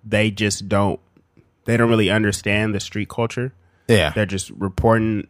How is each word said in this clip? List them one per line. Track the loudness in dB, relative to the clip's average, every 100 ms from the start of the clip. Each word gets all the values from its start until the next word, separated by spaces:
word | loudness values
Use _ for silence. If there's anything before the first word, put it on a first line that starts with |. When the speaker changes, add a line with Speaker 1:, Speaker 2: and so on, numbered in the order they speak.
Speaker 1:
they | -2 0 0
just | 0 -2 -2 -2
don't, | 0 0 -2 _ _ _ _ _ _
they | -2 2
don't | 4
really | 4 4
understand | 2 0 -2 -2 0 0
the | -4
street | -6 -8 -8
culture. | -4 -4 -4 -8 _ _ _ 2
Speaker 2:
Yeah. | 2 4
Speaker 1:
They're | 0 -2
just | -4 -8
reporting | -6 -6 0 2 2 2 -2 -6